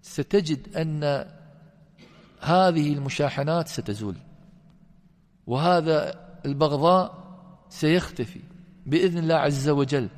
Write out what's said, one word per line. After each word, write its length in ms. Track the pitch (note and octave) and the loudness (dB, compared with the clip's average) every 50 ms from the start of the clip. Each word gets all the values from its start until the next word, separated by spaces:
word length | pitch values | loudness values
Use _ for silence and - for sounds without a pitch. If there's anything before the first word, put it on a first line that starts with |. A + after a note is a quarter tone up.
ستجد 760 | _ - - - C#3 - - G3+ F3+ D#3 D#3+ C3 - - - | _ -12 -6 -6 -4 2 2 0 2 2 -4 -4 -6 -10 -6
أن 480 | D#3+ D#3+ D#3+ D#3 D3+ D3 D3 C#3+ C#3 - - - - - - - - - - _ _ - _ _ _ - - - - - - _ - | -4 -4 -4 -4 -2 -2 -2 -2 -2 -4 -10 -16 -20 -20 -20 -20 -20 -20 -20 _ _ -20 _ _ _ -20 -20 -20 -20 -20 -20 _ -10
هذه 520 | - C#3+ E3+ F#3 F#3+ F#3 E3+ D#3+ D3 D3 D3 | -2 2 4 4 4 4 4 2 0 0 -2
المشاحنات 720 | C#3+ C#3 C3+ - - D3 C#3 - - C#3 D3 E3 E3+ D#3+ | -2 -4 -6 -2 -2 -2 -2 -2 -4 -2 -2 -2 -2 -2
ستزول، 480 | - - - - - G2+ G2+ A2 G#2 F#2 - - - - - - - - - _ - - _ - _ - - _ _ _ _ _ _ _ _ _ | -4 -8 -8 -6 -6 -6 -6 -6 -8 -8 -10 -14 -20 -20 -20 -20 -20 -20 -20 _ -20 -20 _ -20 _ -20 -20 _ _ _ _ _ _ _ _ _
وهذا 720 | - A#2+ C3 D#3 F3 F3+ F3 D#3 D#3+ D#3+ D3+ - C#3 C#3 - - - - - - | -6 -4 0 2 2 2 2 4 2 2 2 0 -2 -8 -10 -16 -20 -20 -8 -6
البغضاء 680 | C#3 C#3 C#3 D#3 D3+ C#3+ C#3 D3 E3+ F3+ F#3 F3+ - - - - - - - - - - - _ - | -6 0 0 2 2 2 2 4 4 4 4 2 0 -6 -16 -20 -20 -20 -20 -20 -20 -20 -20 _ -20
سيختفي 680 | - - - D3+ E3 F3+ F3 - - - A#2+ - - - - - - - - - - - - | -8 -2 2 2 2 2 0 -2 -8 -8 -8 -8 -8 -18 -18 -20 -20 -20 -20 -20 -20 -18 -6
بإذن 320 | - C#3 E3 F3+ F#3+ E3+ | 0 0 2 2 2 2
الله 180 | F3 E3 D#3+ E3 | 0 0 2 2
عز 340 | D#3 C#3 D3 C#3+ C3+ C3+ D3+ | 2 2 0 0 0 0 0
وجل 400 | D3 C#3+ C#3 C3 D3 C#3 A#2+ F#2+ - | 2 2 2 0 0 -2 -2 -4 -8